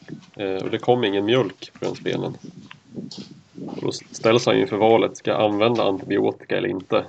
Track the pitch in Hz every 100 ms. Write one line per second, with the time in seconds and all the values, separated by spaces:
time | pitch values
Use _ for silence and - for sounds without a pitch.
0 | - - - - 98 95 - 107 - 123
1 | 110 98 104 127 98 - - - 95 90
2 | 87 90 90 - - - - - _ -
3 | - - - - _ - - - - -
4 | - - 113 120 120 110 101 104 110 113
5 | 95 - - 104 107 101 113 117 101 95
6 | 95 101 107 - - 98 98 98 - 113